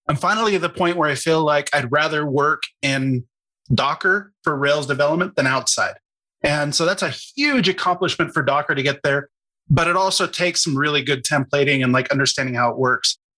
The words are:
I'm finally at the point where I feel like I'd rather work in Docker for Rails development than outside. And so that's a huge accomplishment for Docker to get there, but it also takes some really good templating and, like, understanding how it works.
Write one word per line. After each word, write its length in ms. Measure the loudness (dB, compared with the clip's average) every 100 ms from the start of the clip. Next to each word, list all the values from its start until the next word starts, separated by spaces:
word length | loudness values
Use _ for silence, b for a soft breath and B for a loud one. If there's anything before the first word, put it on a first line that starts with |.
| -6
I'm 60 |
finally 400 | -2 0 0 0
at 60 | 0
the 100 | -2
point 260 | -2 -2 0
where 140 | 0
I 60 | 0
feel 260 | 0 2
like 260 | 2 0 0
I'd 160 | -2 0
rather 340 | 0 0 0
work 380 | -2 0 0 0 -6 _
in 440 | -4 -2 0 -2 -6 _ _ _ -2
Docker 580 | 0 0 0 0 0 -2 _
for 120 | -4 0
Rails 300 | 2 2 0
development 480 | 0 2 2 -2
than 140 | 0 0
outside. 460 | 0 0 -2 -2 -6 _ _ _ _
And 280 | -2 0 -2
so 120 | 0 0
that's 160 | 0
a 80 | -4
huge 580 | -6 -12 -4 0 2 0
accomplishment 640 | 0 0 0 -2 -2 -2
for 100 | -2
Docker 320 | 0 0 0 -2
to 60 |
get 160 | -2 -2
there, 280 | -2 -2 -4 _ _ _ 0
but 180 | 2 4
it 80 | 2
also 300 | 2 0 -2
takes 360 | -2 -2 -2
some 140 | -2 0
really 260 | 0 0
good 220 | -2 -2
templating 580 | 0 -2 0 0 2 2
and, 80 | 2
like, 200 | 2 2
understanding 440 | 0 0 -2 -4
how 140 | 0 0
it 60 | 0
works. 400 | 0 0 -2 -6 _